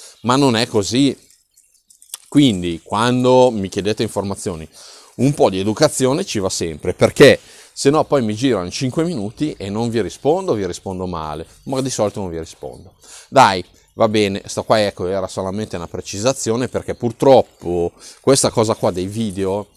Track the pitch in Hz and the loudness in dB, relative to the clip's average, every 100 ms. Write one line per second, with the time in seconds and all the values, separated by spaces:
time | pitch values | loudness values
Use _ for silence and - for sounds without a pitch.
0 | - _ 113 131 139 110 123 117 90 120 | -20 _ 0 2 2 2 0 -2 0 0
1 | 139 - _ _ _ _ _ _ _ _ | 0 -2 _ _ _ _ _ _ _ _
2 | _ - _ - 139 95 87 82 - 101 | _ -20 _ 4 4 2 -4 -6 -4 0
3 | 120 127 127 127 127 110 95 98 92 110 | 0 2 4 6 4 2 -4 -4 -4 -2
4 | 110 - 98 95 104 82 78 - - - | -4 -4 -6 -6 -8 -8 -12 -20 -20 -20
5 | - - 131 143 127 95 98 104 151 - | -20 0 0 4 2 2 -2 2 0 2
6 | 127 151 196 110 92 - 87 76 90 - | 0 0 -4 -4 -4 -4 -6 -6 -8 0
7 | 113 - 139 101 - - - - 139 151 | 0 6 6 6 0 -20 -20 -2 2 2
8 | 135 147 113 107 131 104 90 - 131 123 | 2 0 0 -2 -2 -2 -4 -6 -4 -2
9 | 165 156 101 - 151 - 101 101 117 113 | -4 -4 -8 -6 -8 -6 -8 -4 -2 -2
10 | 90 - 131 175 185 117 92 87 98 92 | -4 -4 0 0 0 -2 -4 -8 -10 -8
11 | 92 85 78 76 80 - - 131 135 - | -6 -6 -8 -10 -12 -16 -8 -6 -6 -2
12 | 104 107 95 82 82 - 65 65 92 _ | -4 -4 -8 -10 -12 -14 -16 -16 -20 _
13 | - - - 131 113 95 - _ _ - | -20 -20 0 6 6 4 -6 _ _ 0
14 | 110 107 101 98 - - - 113 101 - | 2 2 0 -2 -8 -10 0 2 2 -2
15 | 90 98 92 - 95 98 107 90 85 - | -4 -4 -6 -6 -6 -6 -8 -8 -10 -12
16 | - 98 117 135 113 113 123 98 - - | -10 -4 -2 -2 -4 -2 -2 -6 -8 -6
17 | 113 - 139 127 - _ 85 87 85 - | -6 2 6 6 4 _ -4 -2 -2 -6
18 | - - - 135 110 123 110 107 110 87 | -20 -4 2 2 2 0 0 0 -2 -2
19 | 95 107 110 92 95 101 101 | -6 -4 -6 -4 -4 -4 -8